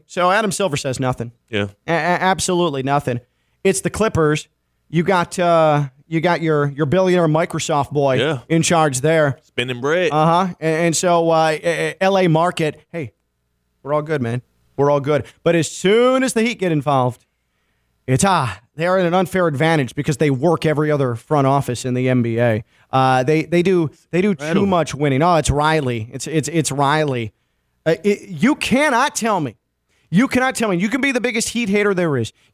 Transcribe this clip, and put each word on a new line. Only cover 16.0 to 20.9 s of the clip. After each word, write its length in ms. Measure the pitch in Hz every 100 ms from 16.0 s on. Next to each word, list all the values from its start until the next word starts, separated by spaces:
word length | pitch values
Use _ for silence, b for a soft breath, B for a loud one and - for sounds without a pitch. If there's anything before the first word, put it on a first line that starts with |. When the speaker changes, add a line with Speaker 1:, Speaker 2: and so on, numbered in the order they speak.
| 247 262
Speaker 1:
as 100 | 254
the 80 | 226
Heat 180 | 233 214
get 120 | 185
involved, 540 | 151 147 139 123 117 _ _ _ _ _ _ _ _ -
it's, 180 | 131 196
ah, 340 | 175 120 92 _ 143
they're 220 | 175 185
in 80 | 170
an 80 |
unfair 340 | 185 185 190 170
advantage 460 | 135 160 160 127 -
because 220 | 143 147
they 140 | 151
work 340 | 131 170 160 156
every 240 | 147 151